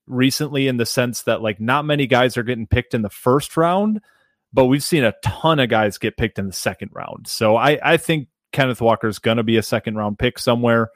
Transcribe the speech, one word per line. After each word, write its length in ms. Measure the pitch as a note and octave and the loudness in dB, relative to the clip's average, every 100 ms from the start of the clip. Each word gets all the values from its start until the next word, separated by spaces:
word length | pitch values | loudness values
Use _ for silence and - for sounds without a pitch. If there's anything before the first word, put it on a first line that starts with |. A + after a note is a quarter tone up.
| - | -8
recently 600 | B2+ C3 - D3+ C#3 C3+ | 0 0 0 -4 -2 -2
in 120 | B2 | 0
the 80 | A2+ | -2
sense 360 | - B2 A2 | -2 -2 -2
that, 200 | - G#2+ | -4 -2
like, 180 | A2 G#2+ | -2 -4
not 240 | A2 C#3 | -2 -2
many 220 | D3+ D3 C3 | 0 -2 2
guys 320 | B2 B2+ A#2+ | 4 2 0
are 40 | |
getting 240 | A#2 A#2+ A2 | -4 -6 -2
picked 280 | B2 - | -2 0
in 80 | A#2+ | -4
the 80 | G#2 | -4
first 440 | - B2+ C3+ - - | -2 2 2 0 -2
round, 440 | E3 F#3 G#3 G#3+ _ _ _ _ _ | 0 2 0 -4 _ _ _ _ _
but 140 | - | 2
we've 180 | B2+ C#3+ | 4 4
seen 220 | - E3 | 2 2
a 100 | A#2 - | 2 0
ton 380 | - - D#3+ D#3 | -4 -2 0 2
of 80 | B2 | 2
guys 300 | A2+ G#2+ - | 2 0 0
get 180 | A2+ - | -6 -2
picked 220 | A#2 - | -6 -4
in 80 | G2 | -8
the 80 | |
second 360 | - A2 F#2+ G2+ | -6 -6 -6 -14
round. 320 | - G1+ - - | -12 -14 -14 -12
So 300 | - A2 A2+ | -2 2 4
I, 220 | C3 D3 | 2 2
I 140 | C#3 E3 | 2 0
think 300 | - D#3+ C3 _ _ | 2 -2 -2 _ _
Kenneth 300 | - C3+ A#2 | -2 -2 2
Walker 280 | A2+ A2 A2 | 2 2 0
is 100 | G2+ | -4
gonna 240 | A#2 A#2 | -2 0
be 160 | A2+ A2 | 2 0
a 40 | |
second 340 | - A#2 A#2 G#2+ | 2 -4 -4 -4
round 220 | G#2 G#2 | -4 -2
pick 200 | B2 - | -4 -2
somewhere. 500 | - A#2+ A#2+ A#2 A2+ | -2 0 2 2 0